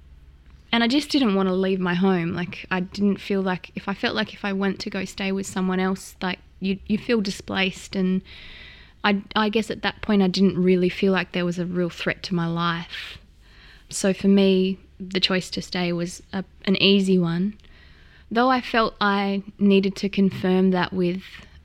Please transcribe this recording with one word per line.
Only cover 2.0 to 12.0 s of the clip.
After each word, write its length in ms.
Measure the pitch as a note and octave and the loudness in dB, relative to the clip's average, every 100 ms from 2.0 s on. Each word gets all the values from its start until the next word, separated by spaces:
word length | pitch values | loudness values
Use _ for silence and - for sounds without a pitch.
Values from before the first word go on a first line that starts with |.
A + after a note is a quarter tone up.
| F#3+ F#3 E3 | 2 2 0
Like, 320 | E3+ F3+ - - | -4 -6 -10 -6
I 120 | F#3 | -4
didn't 360 | F#3 - G3+ F#3+ | -4 0 0 0
feel 240 | - G3 | -2 -2
like, 300 | F#3+ F3+ - | -2 -4 -8
if 140 | - - | -10 -8
I 60 | |
felt 220 | F#3 A#3 G#3+ | -4 -4 -2
like 180 | G#3+ | -6
if 100 | - | -6
I 100 | G3+ | -6
went 260 | G3 G3 G3 | -2 -2 -2
to 80 | G#3 | -6
go 160 | G3 F#3+ | -8 -8
stay 260 | - F#3+ | -6 -4
with 160 | G3 G3 | -4 -4
someone 320 | F#3+ F#3 F#3 | -4 -2 0
else, 360 | F#3 F#3+ - - | 0 -2 -8 -8
like, 180 | F#3 F3+ - - | -8 -8 -12 -6
you, 180 | F#3+ G3 - | -4 -4 -2
you 100 | G#3+ | -4
feel 240 | - A#3 | 0 -2
displaced, 760 | G3 - - G3 F#3+ - - G3 | -2 -8 -6 -2 -2 -4 -8 -2
and 260 | F#3 F#3 - - - - - - - - | 0 0 -4 -20 -20 -20 -20 -20 -20 -4
I, 180 | G#3 G3+ - G#3+ | -2 -2 -2 -2
I 140 | A3 | 0
guess 220 | A3 G#3 | 0 -2
at 100 | - | -4
that 180 | G3+ - | -4 -4
point 200 | - G3+ | 0 2
I 60 | F#3 | 4
didn't 340 | F#3 F#3+ - | 4 2 4
really 280 | F3+ F#3 F3+ | 4 4 2
feel 240 | - G3 | 2 2
like 180 | F#3 F3 | 2 0
there 140 | F3+ F3 | -2 -2
was 120 | F3 | -2
a 80 | F3 | -4
real 240 | F3+ E3+ | -2 -2
threat 320 | - | -2